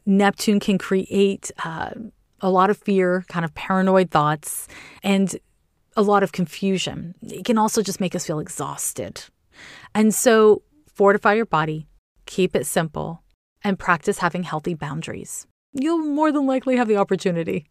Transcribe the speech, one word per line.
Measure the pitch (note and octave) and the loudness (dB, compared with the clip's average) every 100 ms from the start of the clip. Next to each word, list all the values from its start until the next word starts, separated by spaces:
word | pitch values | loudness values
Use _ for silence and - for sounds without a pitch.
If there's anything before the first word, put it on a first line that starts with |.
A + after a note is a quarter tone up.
| G#3 | 2
Neptune | G3 G3+ - - G3+ | 4 4 2 0 0
can | - F#3+ | 2 -2
create, | - F#3+ - G3 G3 G3 - - | 0 -2 0 2 2 0 -10 -12
uh, | E3 E3 - - A3 - _ _ | -10 -8 -10 -10 -16 -20 _ _
a | F#3+ | 0
lot | F#3 F#3+ | 2 2
of | G3+ | 2
fear, | - F#3+ F3+ F#3 - | 0 2 2 0 -4
kind | F3 | -6
of | E3 | -6
paranoid | - - F#3+ F#3+ F#3+ F3+ | -6 -2 0 4 4 4
thoughts, | D#3+ D3 D#3 - - - - - - | 2 2 -2 -6 -12 -14 -18 -20 -8
and | G3 G3 F#3 - _ _ _ _ _ - | 0 2 0 -4 _ _ _ _ _ 0
a | |
lot | G3+ G3+ | 2 4
of | F#3+ | 2
confusion. | - F3 - G3 F#3 - - E3 - | -2 -6 -4 -2 -2 -4 -10 -12 -14
It | - - | -16 -8
can | F#3+ A3 | -2 0
also | G#3+ A#3 | 0 0
just | G3 - | -2 -4
make | F#3 | -4
us | F3+ - | -4 -6
feel | D3+ | -6
exhausted. | - - C#3+ C#3+ - - F2+ - - _ _ - - - - | -8 -10 -10 -8 -8 -8 -10 -12 -20 _ _ -20 -20 -20 -6
And | G#3 G#3+ | 2 2
so | F#3+ B3+ A3 G#3+ - - _ _ | 4 4 6 6 4 0 _ _
fortify | - G3 G3+ G#3 | 2 4 4 2
your | G#3+ A3+ | 2 0
body, | D#3+ D#3 D#3 - _ _ _ | 0 -2 -4 -12 _ _ _
keep | - - F3+ F3+ | -8 -2 0 0
it | C#3 | -2
simple, | - D#3+ - D3+ E3+ _ _ _ _ | -2 -2 -4 -8 -10 _ _ _ _
and | G3+ F#3+ | -4 -2
practice | - E3 - G3 | 0 0 -2 -2
having | F3 F3+ | -2 -4
healthy | E3+ D#3 F3+ | -6 -6 -6
boundaries, | D#3+ D3 D#3 - - - - - _ _ | -6 -8 -8 -10 -12 -12 -16 -18 _ _
you'll | - D4+ E4+ | -6 -2 -2
more | D4+ C#4+ D#4 | -2 0 0
than | D4 C4+ | 2 0
likely | C4 C4 B3 | 0 0 0
have | A3+ | 2
the | G3+ | 2
opportunity | G3 F#3+ F#3+ E3+ E3 F3+ - | 0 0 -2 -2 -4 -6 -8